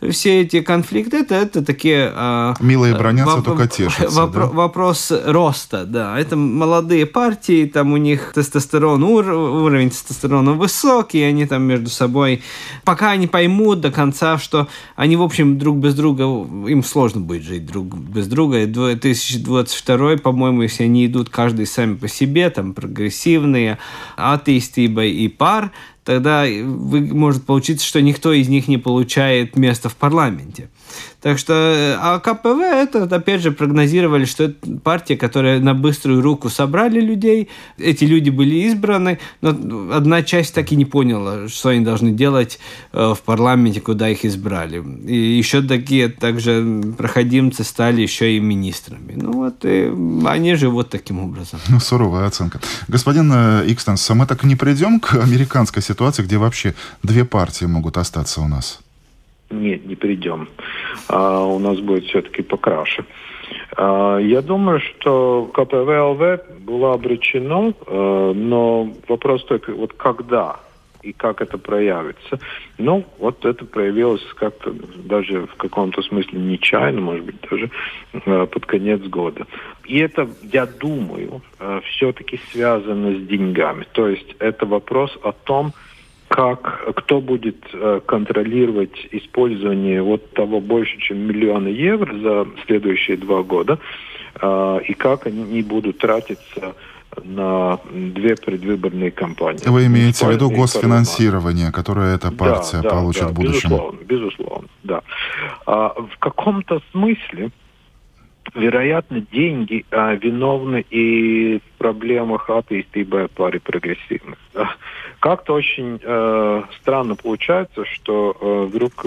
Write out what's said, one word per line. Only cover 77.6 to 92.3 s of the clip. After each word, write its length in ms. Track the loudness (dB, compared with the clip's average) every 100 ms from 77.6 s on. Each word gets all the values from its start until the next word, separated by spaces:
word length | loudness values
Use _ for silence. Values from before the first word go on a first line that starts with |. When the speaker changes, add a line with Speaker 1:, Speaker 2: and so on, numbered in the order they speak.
| -6 -10 -14 -14 -16
Speaker 3:
э, 340 | -10 -2 0 0
под 140 | -4 -2
конец 340 | -2 0 -2
года. 460 | -2 -6 -4 -6 -14 -16 -18 -20 -4
И 100 | -2
это, 320 | -2 -2 -6 -6 -4
я 140 | -2 -2
думаю, 760 | -4 -6 -4 -6 -8 -12 -14 -18 -16
э, 220 | -10 -8 -8
все-таки 520 | -4 -2 -4 -10 -14 -10
связано 640 | -4 0 0 -2 -4 -2
с 120 | -4 -2
деньгами. 600 | -2 0 0 -2 -4 -8
То 160 | -2 0
есть 280 | -2 -8 -6
это 260 | -4 -4 -2
вопрос 500 | -2 -2 -2 -2 -4
о 100 | -8
том, 400 | -8 -4 -2 -2 -8 -18 -20 -20 _ -4
как, 640 | 0 0 0 -6 -8 -8
кто 280 | -6 -2 0
будет, 420 | 0 -2 -2 -8 -12
э, 280 | -4 -2 -2
контролировать 1040 | 0 -2 0 -2 0 0 0 0 -4 -6 -12
использование 880 | -12 -6 0 0 0 -2 0 0 0
вот 280 | 0 -2 -4
того 260 | -4 -2 -2
больше, 380 | 0 0 0 -4
чем 280 | -6 -4 -4
миллиона 420 | 0 0 0 -2
евро 460 | -2 0 0 -2 -4
за 280 | -2